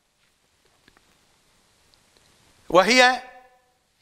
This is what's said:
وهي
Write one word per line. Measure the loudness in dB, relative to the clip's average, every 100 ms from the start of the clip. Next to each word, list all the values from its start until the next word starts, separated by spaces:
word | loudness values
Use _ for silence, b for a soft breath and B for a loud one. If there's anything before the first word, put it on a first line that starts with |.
| _ _ _ _ _ _ _ _ _ _ _ _ _ _ _ _ _ _ _ _ _ _ _ _ _ _ -4
وهي | -2 0 2 0 -2 -12 -20 -20 _ _ _ _ _